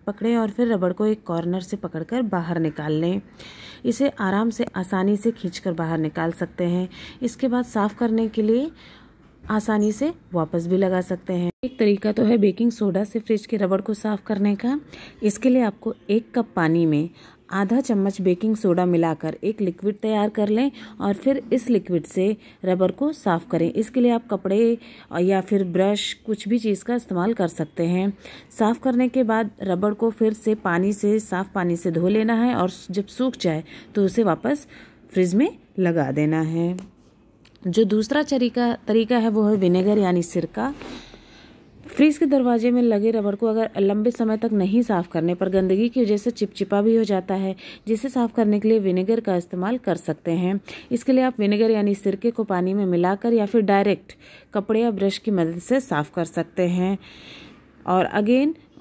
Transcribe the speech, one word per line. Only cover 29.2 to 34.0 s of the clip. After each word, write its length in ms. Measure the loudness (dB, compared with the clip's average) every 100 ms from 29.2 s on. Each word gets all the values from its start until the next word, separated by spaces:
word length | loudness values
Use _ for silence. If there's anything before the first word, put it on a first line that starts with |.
बाद 280 | 2 0 -2 -6
रबर 320 | -4 0 0
को 160 | 0 -2
फिर 220 | 0 0
से 220 | 0 -2
पानी 380 | -2 0 0 0
से, 260 | 0 0 0
साफ 340 | 0 -4 -4
पानी 240 | -2 -2 -2
से 140 | -2
धो 180 | 0 2
लेना 260 | 2 2
है 200 | 2 2
और 160 | 0 -2 -4 -8
जब 160 | -6 -6
सूख 300 | -4 -4 -2
जाए 280 | -2 -2 -6 -18 -6
तो 100 | -2